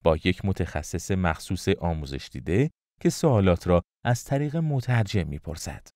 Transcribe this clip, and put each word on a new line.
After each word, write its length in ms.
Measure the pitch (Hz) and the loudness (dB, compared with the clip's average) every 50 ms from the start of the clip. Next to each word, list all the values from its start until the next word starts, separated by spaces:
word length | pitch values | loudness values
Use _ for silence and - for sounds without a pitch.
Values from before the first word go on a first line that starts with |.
| _ | _
با 120 | 85 80 | 2 2
یک 280 | 78 - 92 90 - - | 4 2 0 0 2 -2
متخصص 640 | 98 92 - 90 - - 80 78 - - 85 - - | -2 0 0 -4 -4 -4 -6 -6 -4 -8 -8 -4 -2
مخصوص 580 | 98 95 90 85 80 - - - 98 90 - 95 | -2 0 2 0 0 -2 -4 -6 -6 -2 0 0
آموزش 600 | 95 - - 87 82 80 73 67 67 65 - - | 0 0 0 -2 -2 -2 -6 -8 -8 -10 -10 -10
دیده 380 | - 67 60 73 85 104 139 165 _ _ _ _ _ _ | -12 -10 -4 0 2 2 2 0 _ _ _ _ _ _
که 100 | - 175 | -2 -2
سوالات 560 | - - - 156 127 104 98 92 87 - - | 0 2 2 4 4 6 6 4 4 2 4
را 160 | 87 90 87 - _ _ _ - | 4 4 4 2 _ _ _ -2
از 200 | 117 123 - - | -2 -2 -2 -2
طریق 320 | - 139 139 147 147 139 | -2 -2 -2 -2 -2 -2
مترجم 720 | 165 160 156 143 131 - - 123 117 110 98 - 101 82 | -2 0 0 0 -2 0 0 0 0 0 0 0 -2 -2
می‌پرسد. 640 | 73 71 73 _ 78 80 78 - - 69 - - - _ | -2 -6 -8 _ -10 -10 -8 -10 -12 -12 -12 -18 -20 _